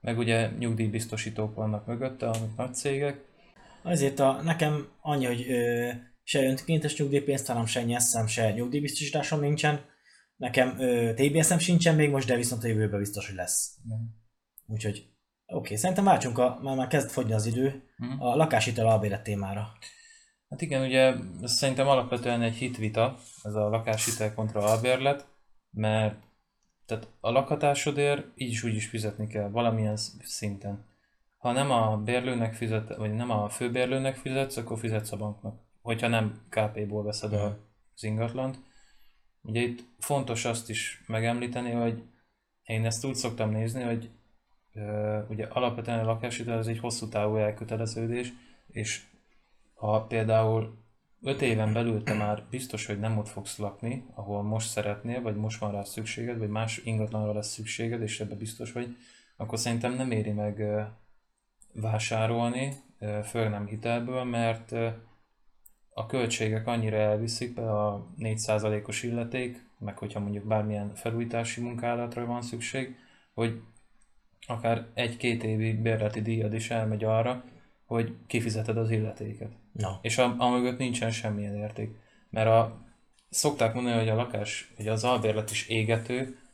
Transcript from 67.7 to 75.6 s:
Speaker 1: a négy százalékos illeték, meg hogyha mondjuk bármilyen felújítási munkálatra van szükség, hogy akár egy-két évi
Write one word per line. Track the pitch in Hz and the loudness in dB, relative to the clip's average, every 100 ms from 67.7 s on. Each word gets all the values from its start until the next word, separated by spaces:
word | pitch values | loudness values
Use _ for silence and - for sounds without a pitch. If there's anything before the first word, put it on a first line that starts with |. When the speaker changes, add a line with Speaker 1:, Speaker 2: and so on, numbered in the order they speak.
Speaker 1:
a | 107 104 104 - | 0 0 -2 -10
négy | - 110 110 | -6 -4 -2
százalékos | - 107 107 107 104 - | 0 2 2 0 -2 -6
illeték, | 120 120 117 127 127 120 - _ | -2 -2 -2 -4 -4 -8 -18 _
meg | 104 - | -10 -8
hogyha | 104 107 | -8 -4
mondjuk | 101 104 | -4 -4
bármilyen | 107 110 107 104 104 | 0 0 0 -2 -4
felújítási | 101 117 113 117 117 117 - | -6 -4 -2 -2 -2 -4 -6
munkálatra | 120 120 120 120 117 120 | -6 -4 -2 -2 -4 -4
van | 117 120 | -4 -4
szükség, | 120 117 - 135 127 - - _ _ | -6 -8 -6 -6 -6 -12 -20 _ _
hogy | - 117 113 - - _ - _ _ _ _ - | -2 -2 -2 -14 -20 _ -20 _ _ _ _ -8
akár | 117 117 117 113 | -2 2 2 0
egy-két | - 120 120 127 117 | -4 -4 0 0 0
évi | 113 107 | 0 0